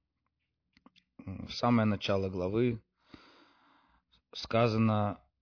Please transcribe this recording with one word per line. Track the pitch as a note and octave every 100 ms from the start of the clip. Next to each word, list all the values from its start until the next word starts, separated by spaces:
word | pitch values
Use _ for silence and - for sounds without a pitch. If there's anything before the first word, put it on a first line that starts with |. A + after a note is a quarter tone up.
| _ _ _ _ _ _ _ _ _ _ _ -
М, | - F#2 -
в |
самое | - A#2+ A#2+ G#2+
начало | G2 - G2 F#2+
главы | F#2 F2+ A2 B2 A2+ - _ _ - - - _ _ _ _ _ _ _ _ _
сказано: | - - A2+ A#2 A2 A2 G#2+ G#2 - _ _